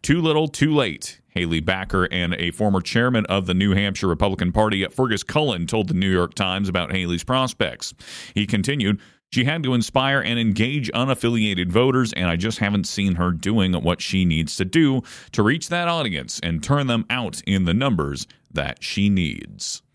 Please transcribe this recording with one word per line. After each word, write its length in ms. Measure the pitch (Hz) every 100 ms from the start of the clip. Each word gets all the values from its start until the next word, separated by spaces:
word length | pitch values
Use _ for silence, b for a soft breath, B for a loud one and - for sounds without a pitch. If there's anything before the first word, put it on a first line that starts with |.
"Too 180 | - 165
little, 260 | 160 151 156
too 280 | - 151
late." 480 | 147 113 76 - - _
Haley 300 | 87 85 82
backer 460 | 78 92 95 95 90
and 220 | 90 87
a 160 | 87 87
former 320 | - 107 95
chairman 420 | - 117 123 120 104
of 200 | 98 92
the 80 |
New 180 | 92 101
Hampshire 360 | 95 101 95 95
Republican 440 | 85 101 95 90
Party, 340 | 95 107 98 92
Fergus 320 | - 131 101
Cullen, 440 | - 151 147 95 85
told 220 | 110 92
the 60 |
New 160 | 92 95
York 240 | 92 87
Times 340 | - 95 92 98
about 240 | 90 82
Haley's 320 | 92 87 87
prospects. 720 | - 92 - - 82 60 - - B B B
He 100 | -
continued, 540 | 101 110 98 143 101 101 B B _
"She 120 | 127
had 180 | 123 165
to 100 | 131
inspire 480 | 123 110 131 135 139
and 180 | 76 117
engage 520 | 113 98 120 147 113
unaffiliated 760 | - 131 127 120 117 107 90 90
voters, 440 | 95 127 131 117
and 140 | - 90
I 100 | 85
just 220 | 104 110
haven't 280 | 101 101 87
seen 280 | - 98
her 160 | 85 90
doing 420 | 85 98 113 95
what 300 | 85 82 87
she 240 | - 95 90
needs 280 | 80 78 -
to 100 | 92
do 360 | 160 151 131 B B B
to 100 | -
reach 280 | 208 160 -
that 180 | 175 170
audience 520 | 170 170 76 64 -
and 200 | 85 82
turn 260 | - 143 135
them 180 | 117 107
out 320 | 127 110 - -
in 180 | 98
the 100 | 87
numbers 520 | 98 135 92 71 67 - b b
that 320 | - 71 -
she 240 | - - 101
needs." 720 | 95 80 50 - 50 - - _